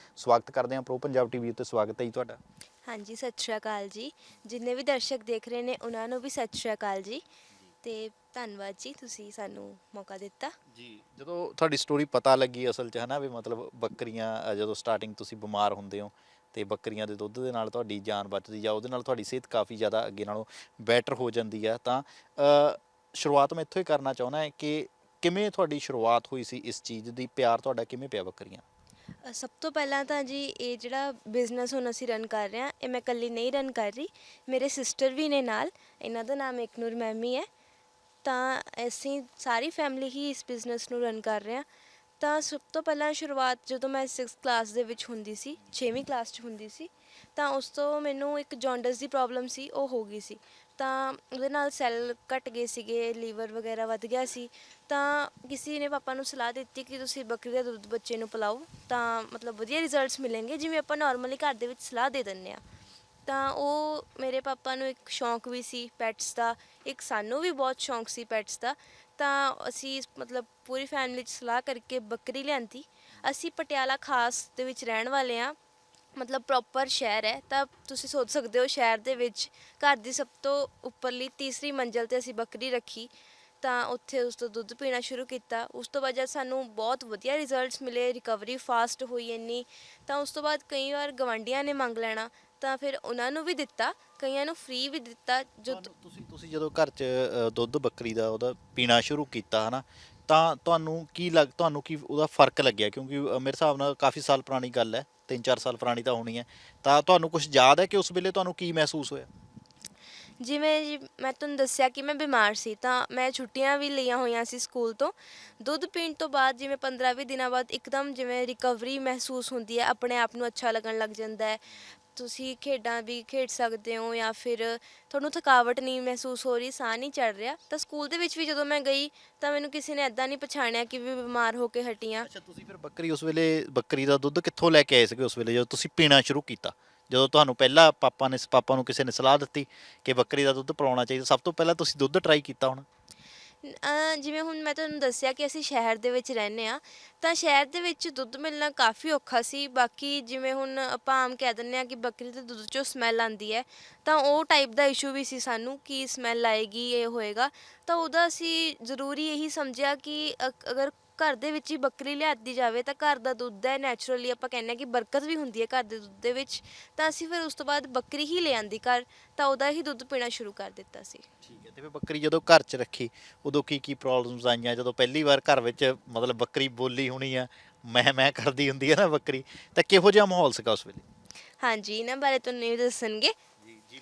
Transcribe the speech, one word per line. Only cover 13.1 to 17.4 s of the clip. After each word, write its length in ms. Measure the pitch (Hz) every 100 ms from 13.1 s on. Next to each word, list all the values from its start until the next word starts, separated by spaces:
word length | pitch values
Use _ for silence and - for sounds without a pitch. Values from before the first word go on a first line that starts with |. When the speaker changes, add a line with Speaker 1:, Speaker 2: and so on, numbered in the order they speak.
| 143
Speaker 1:
ਵੀ 80 | 139
ਮਤਲਬ 420 | 117 113 117 - 123
ਬੱਕਰੀਆਂ, 760 | 113 - 117 113 113 110 110
ਅ, 40 | 104
ਜਦੋਂ 200 | 107 107
ਸਟਾਰਟਿੰਗ 400 | - 110 107 104
ਤੁਸੀਂ 220 | 107 110
ਬਿਮਾਰ 360 | 104 104 104
ਹੁੰਦੇ 280 | 101 101 101
ਹੋ 100 | 104 - _ _ _
ਤੇ 100 | 113
ਬੱਕਰੀਆਂ 440 | 101 107 113 107 107
ਦੇ 80 | 104
ਦੁੱਧ 240 | 104
ਦੇ 120 | 117